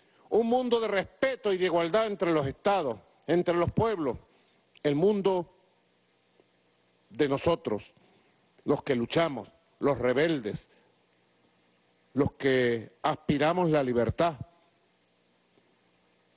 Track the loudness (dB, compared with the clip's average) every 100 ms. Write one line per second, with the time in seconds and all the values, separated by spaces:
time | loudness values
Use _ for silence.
0 | _ _ _ 0 2 2 2 0 0 -2
1 | -4 -2 -2 0 -2 0 2 0 2 0
2 | 0 -2 0 0 0 -2 0 0 -2 -6
3 | -12 _ 0 0 2 0 0 0 0 0
4 | -4 -4 -12 _ _ _ _ _ -2 2
5 | 2 2 0 -2 -4 _ _ _ _ _
6 | _ _ _ _ _ _ _ _ _ _
7 | _ -4 -2 0 -2 -2 -2 -6 -8 _
8 | _ _ _ _ _ _ -4 -2 -2 -2
9 | -2 0 -2 -4 -12 _ _ _ -2 0
10 | 0 2 0 0 -6 -10 -14 _ _ _
11 | _ _ _ _ _ _ _ _ _ _
12 | _ -2 -2 -2 0 2 2 -2 -6 _
13 | -4 -4 -4 0 0 0 0 0 0 0
14 | 0 0 -2 -2 -14 _ _ _ _ _
15 | _ _ _ _ _ _ _ _ _ _
16 | _ _ _